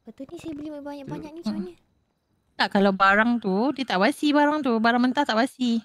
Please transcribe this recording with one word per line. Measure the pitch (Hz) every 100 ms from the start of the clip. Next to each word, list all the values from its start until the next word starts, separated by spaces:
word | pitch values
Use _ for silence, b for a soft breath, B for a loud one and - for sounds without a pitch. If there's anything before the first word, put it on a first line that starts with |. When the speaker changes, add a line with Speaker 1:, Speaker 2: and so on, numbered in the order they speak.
Speaker 1:
Lepas | -
tu | -
ni | 269 339
saya | 330
beli | 294 302
banyak-banyak | 294 285 285 277 302 311
ni | 320
macam | 269
Speaker 2:
Mm-mm. | 208 359
Speaker 1:
mana? | 339 _ _ _ _ _ _ _ -
Speaker 2:
Tak, | 208
kalau | 208 196
barang | 190 196 202 226 240
tu, | 208 190 254
dia | 285
tak | 254 185
basi | 208 294 302
barang | 294 294 302
tu. | 262 226
Barang | 226 240
mentah | 254 254
tak | 294
basi. | 220 262 - 247 233